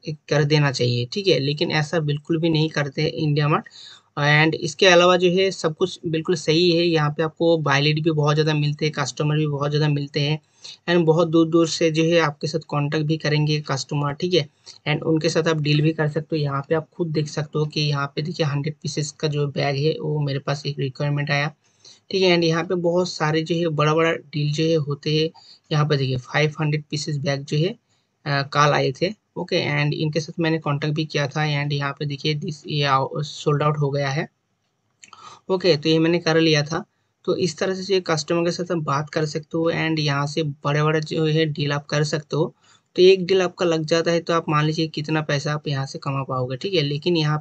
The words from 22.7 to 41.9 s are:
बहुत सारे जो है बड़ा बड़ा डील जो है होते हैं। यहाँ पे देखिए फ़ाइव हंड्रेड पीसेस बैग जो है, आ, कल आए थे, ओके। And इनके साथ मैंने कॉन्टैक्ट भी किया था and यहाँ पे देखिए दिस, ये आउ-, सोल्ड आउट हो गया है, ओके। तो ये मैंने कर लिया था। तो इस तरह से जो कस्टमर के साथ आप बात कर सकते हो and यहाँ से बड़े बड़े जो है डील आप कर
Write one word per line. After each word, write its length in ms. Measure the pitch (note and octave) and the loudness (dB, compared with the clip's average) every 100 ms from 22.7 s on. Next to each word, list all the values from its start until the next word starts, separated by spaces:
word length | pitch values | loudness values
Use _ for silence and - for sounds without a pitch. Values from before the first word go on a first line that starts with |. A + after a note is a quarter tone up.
| F3+ | -2
बहुत 320 | E3+ F3 F3+ | 0 0 0
सारे 320 | - D3+ D#3+ | -2 0 0
जो 120 | D#3+ | 0
है 140 | E3+ E3+ | -2 -2
बड़ा 240 | D3+ D3+ | 0 2
बड़ा 180 | D#3+ E3 | 2 2
डील 400 | E3+ - D3 D3 | 0 -6 -4 -2
जो 120 | D3 | 0
है 120 | D#3+ D#3+ | 2 0
होते 380 | C#3+ C#3+ D3+ D#3 | -2 -6 -2 -2
हैं। 140 | D#3+ - - - - | -2 -6 -20 -18 -4
यहाँ 160 | D3+ D3+ | 0 2
पे 100 | C#3 | 0
देखिए 200 | C3 B2+ | 0 -4
फ़ाइव 360 | - D3 D3+ D3+ | -2 0 0 0
हंड्रेड 240 | D3+ D3+ - | -2 -2 -4
पीसेस 260 | - - D3 | -8 -6 -4
बैग 260 | C#3 C#3 | -2 -4
जो 120 | C#3+ D3+ | -2 -2
है, 160 | F3+ A#3+ _ _ _ _ D3 | -2 -4 _ _ _ _ -4
आ, 160 | C#3 | -2
कल 280 | C#3 D3 D3 | 0 2 4
आए 200 | C#3+ C#3 | 4 0
थे, 200 | C3 F3+ G#3+ _ E3+ | -2 -4 -4 _ -10
ओके। 280 | F3+ F3 D#3 | -4 -2 0
And 200 | D3 D3 | 0 0
इनके 260 | - D#3 D#3+ | -2 -2 -2
साथ 200 | D#3 E3+ | -6 -2
मैंने 180 | D#3+ D#3+ | 0 0
कॉन्टैक्ट 340 | D3+ C#3+ D3+ | -2 -2 -2
भी 100 | D3+ D#3 | -2 -2
किया 200 | D3 C3+ | -2 -2
था 180 | D#3 D3+ C#3+ | -2 -2 -2
and 160 | D3 | -2
यहाँ 200 | C#3+ C#3+ | -4 -4
पे 140 | C#3 D3 | -6 -6
देखिए 280 | C#3+ D#3 D3+ | -4 -4 -4
दिस, 260 | F#3+ D#3 - | -6 -10 -6
ये 160 | D3+ C#3+ | -2 2
आउ-, 360 | C3+ C3+ D#3 | 2 0 -4
सोल्ड 380 | D3 - D#3 C#3+ | -8 -4 -2 0
आउट 160 | D3+ D3+ | 0 0
हो 120 | C#3+ | -2
गया 200 | C#3+ C#3 | -2 -2
है, 180 | C#3+ G#3 _ _ _ _ _ _ _ - - - - - | -4 -6 _ _ _ _ _ _ _ -20 -20 -20 -12 -4
ओके। 260 | F#3 F#3 D3+ | 0 2 2
तो 120 | D#3+ | 4
ये 100 | D#3+ | 2
मैंने 200 | E3 E3+ | 4 2
कर 200 | E3+ D#3+ | 2 2
लिया 220 | E3 D3+ | 4 2
था। 200 | D3 E3 - _ _ _ | 0 -6 -8 _ _ _
तो 100 | - - | -4 -2
इस 200 | F3+ - | -2 -2
तरह 160 | F#3+ | -4
से 80 | F#3+ | -2
जो 160 | F#3 F#3+ | 0 0
कस्टमर 400 | F3+ D#3+ - E3+ | 0 -2 0 0
के 60 | E3+ | 0
साथ 180 | E3+ F3 | -2 -4
आप 60 | F3 | -4
बात 260 | D3 C#3 D3+ | -2 -4 -2
कर 160 | E3 D#3 | -4 -4
सकते 320 | D#3+ - E3 | -6 -6 -2
हो 120 | E3 | 0
and 260 | D#3 D#3+ D#3+ | 0 -2 0
यहाँ 260 | D3 C#3+ C#3+ | 0 0 -2
से 160 | E3 | -2
बड़े 400 | D3+ C#3+ C#3+ D3 | -4 -4 -2 0
बड़े 180 | D3+ D#3+ | 2 0
जो 220 | D#3 D#3+ D#3 | -2 -2 0
है 180 | D#3 D#3+ | 0 0
डील 240 | D3 C#3+ | -2 -2
आप 140 | C#3+ | -4
कर 180 | - | -2